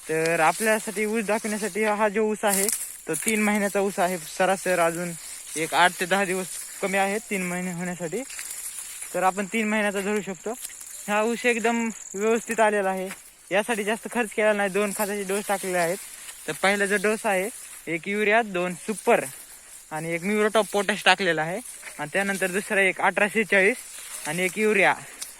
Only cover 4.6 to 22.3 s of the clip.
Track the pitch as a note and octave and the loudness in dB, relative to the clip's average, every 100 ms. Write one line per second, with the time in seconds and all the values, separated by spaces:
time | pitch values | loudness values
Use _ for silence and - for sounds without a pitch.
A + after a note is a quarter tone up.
4.6 | F#3 F3+ E3+ E3 F3 E3+ - - - D3 | 2 2 2 2 -6 -8 -12 -14 -10 -6
5.6 | D#3 C#3+ F3 F3 F3+ G3 G3 F#3 F#3 - | -2 4 4 4 0 2 2 -2 -4 -10
6.6 | - - G3 G3 G3 G#3 - G3+ F3+ F3+ | -12 -6 -2 2 2 0 -4 -4 -2 -4
7.6 | F#3 E3+ F3+ F3 E3+ F#3+ C#4 - - - | -4 -4 -6 -6 -6 -6 -8 -10 -12 -10
8.6 | - - - - - F3 F#3 F#3 G3 A3+ | -10 -12 -12 -14 -6 0 0 0 -2 -2
9.6 | G#3+ A3 G#3 G3+ G3 G#3+ F#3+ F#3 G#3 A#3+ | 0 0 0 0 -2 -2 -4 -8 -6 -8
10.6 | - - - - - G#3 A3 A#3 B3 A3+ | -10 -14 -16 -12 -2 0 0 0 0 2
11.6 | A3 A#3 A3+ G3+ - F#3+ A3 A3+ - A3+ | 2 0 -2 -6 -12 -2 0 0 0 2
12.6 | G#3+ G#3 F#3+ F#3+ F#3+ F#3+ - - - F#3 | 4 4 0 -2 -6 -10 -18 -18 -2 0
13.6 | G#3+ A3+ G#3 A3 A3 A#3 G#3 - G#3+ G#3 | 0 -2 -2 -2 -4 -4 -2 2 2 4
14.6 | G3+ F#3 G#3 G3 G3+ G#3 F#3+ G3 G#3 G3 | 2 2 0 0 -2 -2 -2 -4 -2 -2
15.6 | F#3+ F3+ E3+ G3 - - - - - D3 | 0 0 2 0 -6 -16 -16 -14 -10 0
16.6 | F#3 G3+ G3+ G3+ G3+ A3 A3+ F#3 G3+ - | 2 4 2 2 2 0 0 0 0 -6
17.6 | - - - E3 F3 G#3 G#3 A3 A3+ F3+ | -16 -14 -6 -6 -4 0 4 4 2 -2
18.6 | F3+ F3 - G#3 - G3+ - - - - | -2 -4 -8 -4 4 4 2 -10 -18 -20
19.6 | - - - D#3 E3 E3+ F3 G#3+ G#3+ A3 | -20 -20 -10 -6 -4 -2 0 2 4 4
20.6 | G#3 G3+ F#3+ G3 F#3+ F#3 F#3+ D#3+ D#3 F#3+ | 2 0 0 2 4 4 4 0 0 -4
21.6 | - - - - D3+ F#3+ G3 | -8 -14 -14 -10 -4 -2 0